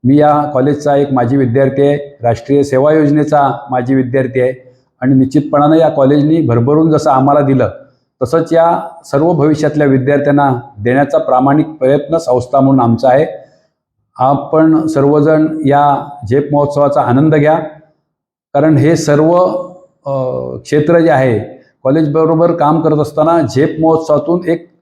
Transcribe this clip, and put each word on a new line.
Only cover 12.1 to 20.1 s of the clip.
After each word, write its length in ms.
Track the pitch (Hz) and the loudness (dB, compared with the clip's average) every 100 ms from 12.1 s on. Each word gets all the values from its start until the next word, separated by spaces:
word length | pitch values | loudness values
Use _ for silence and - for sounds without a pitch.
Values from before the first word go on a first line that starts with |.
| 165 | -6
संस्था 440 | 160 123 - 139 | -2 -2 0 0
म्हणून 200 | 135 135 | 2 2
आमचा 280 | 120 117 131 | 2 0 2
आहे. 340 | 131 165 - - _ _ _ _ _ _ - | 2 0 -6 -18 _ _ _ _ _ _ -4
आपण 680 | 127 143 - 156 160 160 156 | -2 0 -2 0 2 2 0
सर्वजण 720 | 143 139 147 147 156 156 - 135 | 0 2 2 2 0 0 -2 0
या 420 | 143 143 139 - - 101 | 2 2 0 -6 -14 -4
झेप 180 | 131 143 | -2 0
महोत्सवाचा 500 | 185 - 143 143 143 | -2 -2 0 0 0
आनंद 320 | 120 127 156 | 0 2 2
घ्या, 240 | 151 147 160 156 - _ _ _ _ _ _ _ | 2 2 0 -4 -16 _ _ _ _ _ _ _
कारण 220 | 143 156 147 | -2 2 2
हे 200 | 135 160 | 2 0
सर्व, 380 | 156 147 160 175 185 180 180 - _ _ | 0 0 2 2 0 -4 -10 -16 _ _
अ, 60 | 143 | -8